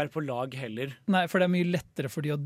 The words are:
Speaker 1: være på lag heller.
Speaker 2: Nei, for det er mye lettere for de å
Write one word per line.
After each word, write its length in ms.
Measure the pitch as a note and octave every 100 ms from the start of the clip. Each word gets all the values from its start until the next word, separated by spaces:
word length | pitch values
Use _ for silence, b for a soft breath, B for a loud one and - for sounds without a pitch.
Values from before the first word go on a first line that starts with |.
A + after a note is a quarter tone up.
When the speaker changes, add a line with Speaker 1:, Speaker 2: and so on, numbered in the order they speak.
Speaker 1:
være 100 | D3
på 140 | D#3+ C#3+
lag 320 | B2 C3+ C3
heller. 320 | A#2+ A2 C#3 - - F#3
Speaker 2:
Nei, 80 | F3
for 80 | F#3+
det 80 | F3+
er 80 | F3+
mye 160 | F3
lettere 400 | F3 - - C#3
for 160 | E3 D3
de 80 |
å 60 | D3